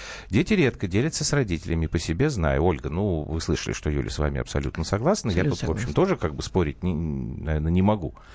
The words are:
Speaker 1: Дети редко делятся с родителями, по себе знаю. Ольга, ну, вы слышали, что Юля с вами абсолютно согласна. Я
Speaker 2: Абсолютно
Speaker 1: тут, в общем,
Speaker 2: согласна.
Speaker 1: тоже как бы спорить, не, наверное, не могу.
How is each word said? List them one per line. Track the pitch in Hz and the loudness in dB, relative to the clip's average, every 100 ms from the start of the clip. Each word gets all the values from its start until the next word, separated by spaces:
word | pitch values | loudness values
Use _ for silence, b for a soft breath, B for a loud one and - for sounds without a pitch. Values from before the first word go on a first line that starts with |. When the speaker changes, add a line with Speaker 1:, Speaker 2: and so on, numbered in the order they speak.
| B B B | B B B
Speaker 1:
Дети | 107 175 | 0 4
редко | 208 135 - 98 | 4 4 2 0
делятся | 95 147 - | 0 0 0
с | 151 | 0
родителями, | 147 113 82 - 82 80 | 2 2 0 0 0 0
по | 82 | 0
себе | - 80 151 | 0 0 0
знаю. | 120 78 67 | 2 2 4
Ольга, | 85 78 69 | 4 2 -2
ну, | 80 104 82 | -2 0 -2
вы | 76 78 | -2 -4
слышали, | - 76 - | -2 -2 -2
что | - 76 | -4 -2
Юля | 71 57 | -2 -2
с | - | -2
вами | 76 67 | -2 -2
абсолютно | 58 - 69 - | -2 -4 -4 -4
согласна. | 80 101 131 214 - | -2 0 2 0 0
Я | 90 | 0
Speaker 2:
Абсолютно | 147 - | 0 0
Speaker 1:
тут, | - | -2
в | |
общем, | - 120 | -2 -2
Speaker 2:
согласна. | |
Speaker 1:
тоже | 139 190 170 | 2 2 2
как | 85 | -2
бы | 69 | -4
спорить, | - 92 78 69 | -2 0 0 0
не, | 90 | -2
наверное, | 80 82 69 58 - 80 78 78 | -2 -2 -4 -4 -6 -2 0 2
не | 90 | 4
могу. | 95 107 78 - B | 4 4 -2 -10 B